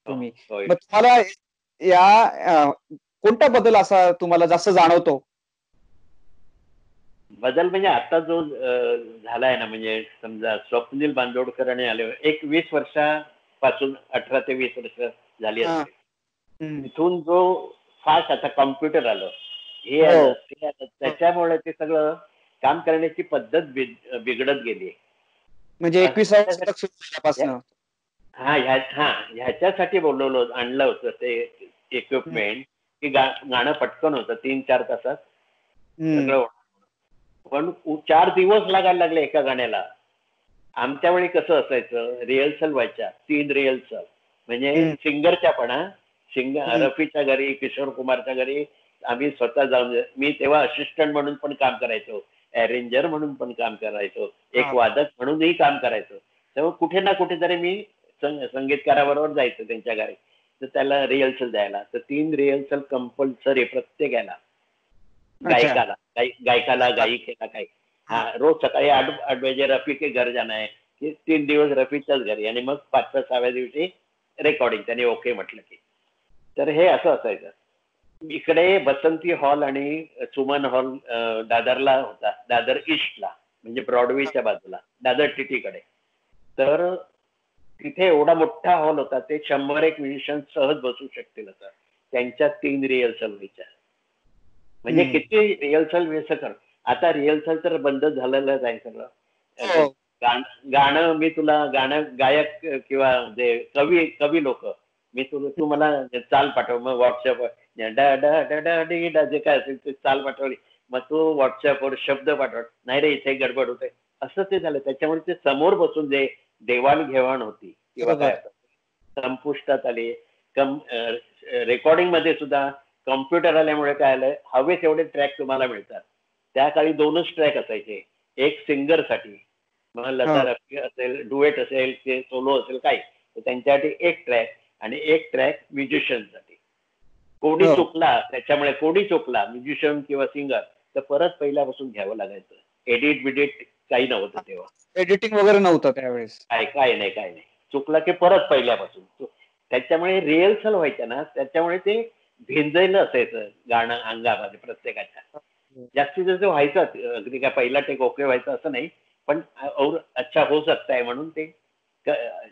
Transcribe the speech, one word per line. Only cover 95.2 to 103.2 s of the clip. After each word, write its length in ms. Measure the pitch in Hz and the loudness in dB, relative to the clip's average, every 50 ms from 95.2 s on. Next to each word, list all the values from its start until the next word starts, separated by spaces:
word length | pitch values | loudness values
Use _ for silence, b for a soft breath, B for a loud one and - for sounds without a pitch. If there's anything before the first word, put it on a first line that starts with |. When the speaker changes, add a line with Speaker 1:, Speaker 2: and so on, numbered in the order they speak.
| - - 220 214 214 208 - | -2 2 2 2 4 2 0
Speaker 1:
rehearsal, 560 | - 143 143 151 160 160 156 185 170 170 160 | -4 -2 0 2 2 2 2 0 -2 -2 0
रिहर्सल 260 | 156 156 151 - 156 | -4 -6 -4 -4 -6
कर. 160 | - 139 107 101 _ _ _ _ _ - | -6 -6 -12 -12 _ _ _ _ _ -4
आता 280 | 120 123 - 175 165 151 | -4 -2 2 2 0 2
rehearsal 440 | 147 139 151 156 151 151 165 160 160 170 | 2 2 2 2 0 0 -2 -4 -2 -2
तर 140 | 175 165 | -2 -2
बंद 280 | 143 135 143 139 131 147 | 0 -2 -2 0 2 0
झालेलंच 580 | 156 151 131 127 127 135 135 139 135 139 123 127 | 0 0 -2 -4 -2 -2 0 0 0 -2 -2 -2
आहे 140 | 117 113 | -4 -6
सगळं. 280 | 107 - 117 110 113 123 - _ _ _ _ _ _ _ _ _ - | -6 -12 -16 -16 -16 -18 -18 _ _ _ _ _ _ _ _ _ -10
Speaker 2:
हो. 280 | 240 190 175 160 147 135 135 _ _ _ _ - | -4 0 2 2 2 2 -2 _ _ _ _ -2
Speaker 1:
गाण-, 500 | - 120 120 127 139 - - _ - 135 135 | 0 0 0 0 -4 -10 -16 _ -8 0 2
गाणं 400 | 139 139 143 143 160 170 165 160 | 4 4 4 4 2 2 2 2
मी 160 | 151 160 160 | 2 0 -2
तुला, 360 | 156 160 156 151 151 151 147 | 0 0 2 2 2 2 2
गाणं 380 | 135 127 135 131 131 147 156 151 135 127 123 | 0 0 0 0 0 0 -2 -2 -4 -2 0
गायक 400 | 135 135 143 151 151 151 - - 165 160 139 127 - - | 2 4 4 2 0 -2 -6 -10 -10 -8 -8 -8 -6 -4
किंवा 360 | 135 135 135 131 127 123 | 0 2 4 4 2 2